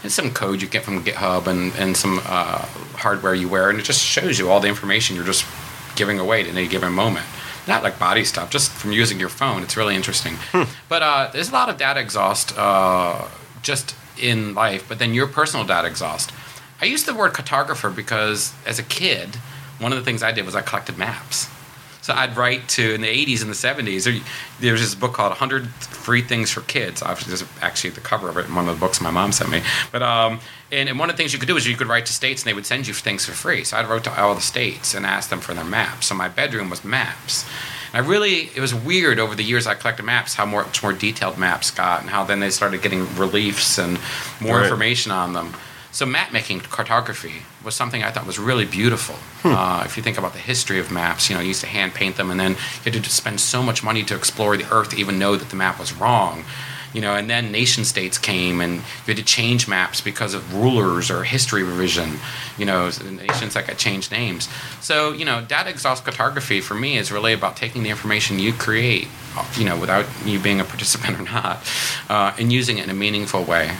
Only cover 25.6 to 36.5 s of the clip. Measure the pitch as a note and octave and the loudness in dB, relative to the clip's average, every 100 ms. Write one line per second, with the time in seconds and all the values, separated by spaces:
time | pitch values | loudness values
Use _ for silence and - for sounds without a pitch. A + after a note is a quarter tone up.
25.6 | B2 - - - - A#2+ A#2+ A#2 A2 - | -4 -10 -14 -10 2 2 2 0 0 -2
26.6 | - C#3 G#2 - E2 F2 - F2+ F2 - | -2 -2 -2 -4 -4 -4 -4 -6 -8 -4
27.6 | F2 - F2+ - - G#2+ F2+ E2+ - F2 | -4 -2 -4 -6 -4 -2 -2 -4 -2 0
28.6 | F2 E2+ F2+ - E2+ E2+ G2+ G2+ - D#2+ | 0 2 0 0 0 2 2 2 2 0
29.6 | - - - B2 B2 A#2 A2+ A2+ - - | 0 0 -2 0 2 4 4 2 -10 -18
30.6 | - C#3+ C3+ B2+ E3+ E3 D#3+ C3+ C#3 F3 | -4 -2 0 0 -2 0 0 0 2 2
31.6 | A#2 A#2+ A#2+ A#2 A#2 - C3 B2+ - G#2 | 2 0 2 0 0 -2 -2 -2 -2 -2
32.6 | G#2 B2+ B2 G2 - G2+ - F2 - D3 | -2 -2 -2 -4 -2 -2 -2 -4 -2 0
33.6 | - G#2+ A2 A2+ A2+ - G#2 G2 - - | 0 -2 0 0 0 2 2 2 0 0
34.6 | A#2+ - - G2 G2 G2 - F2 - F2 | -2 -2 -4 -2 0 -2 -2 -6 -6 -6
35.6 | E2 A2 G2+ - - G2 F2+ F2 C#3+ | -2 0 -2 -2 -2 -2 -2 -2 -2